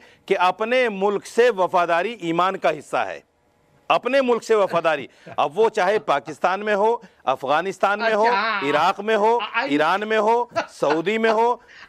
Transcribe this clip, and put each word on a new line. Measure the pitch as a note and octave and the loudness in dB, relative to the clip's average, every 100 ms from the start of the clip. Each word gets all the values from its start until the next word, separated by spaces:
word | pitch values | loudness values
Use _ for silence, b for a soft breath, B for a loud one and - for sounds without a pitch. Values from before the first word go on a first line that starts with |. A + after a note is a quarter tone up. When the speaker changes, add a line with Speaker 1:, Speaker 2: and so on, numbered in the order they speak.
| b b - | b b -4
Speaker 1:
कि | |
अपने | F#3 F3+ F3+ A3 B3+ A#3+ | 0 0 0 -2 0 0
मुल्क | G3 G3 G3+ - | 0 -2 -2 -4
से | - B3 | 2 2
वफादारी | G3+ F3 F3+ E3+ E3+ G3 A#3 | 2 0 2 2 0 -2 -6
ईमान | E3+ E3 F#3 F#3+ | -4 0 0 0
का | F3+ | -2
हिस्सा | D#3 - C#3 | -2 -4 -4
है, | G2+ D#2+ - _ _ _ _ _ - | -4 -8 -16 _ _ _ _ _ -2
अपने | E3 A#3+ C4+ | -2 0 0
मुल्क | B3+ A3+ | 0 -2
से | - G#3+ | 0 0
वफादारी। | F#3+ E3+ E3 D3+ A2+ B B A#2+ | 2 0 0 -2 -6 B B -4
अब | C#3+ | -2
वो | D#3 A3 | 0 0
चाहे | G#3+ F#3 G#3 | 2 0 0
पाकिस्तान | G#3+ C#3+ C#3 D3 F#3 F#3+ | 0 -2 -2 -4 -2 -2
में | G#3+ G#3 | -2 0
हो, | G#3+ A#3 B B - | 2 0 B B -4
अफगानिस्तान | C3 C3 D3 F#3 - G3+ G#3 | -4 0 -2 -2 -2 0 0
में | E3+ | 0
हो, | G#3 A3+ | 2 2
Speaker 2:
अच्छा। | G3 A3 G#3+ C#3+ | 2 -2 -2 0
Speaker 1:
इराक | D3 E3+ G3 | 2 2 0
में | G#3 A3 | 0 2
हो, | G#3+ A#3 | 2 2
Speaker 2:
आ-, | G#3+ A3+ | -2 -4
आ-, | C4+ | -2
Speaker 1:
ईरान | D3 D3+ F#3+ | 0 2 0
में | G#3+ A3 | 0 0
हो, | G#3 A#3 A#3+ - | 2 0 -2 -6
सऊदी | - - D3 D#3 E3+ A3 | -8 -2 0 0 0 0
में | A3 | 2
हो, | G#3+ A#3 A#3+ B B | 2 2 -2 B B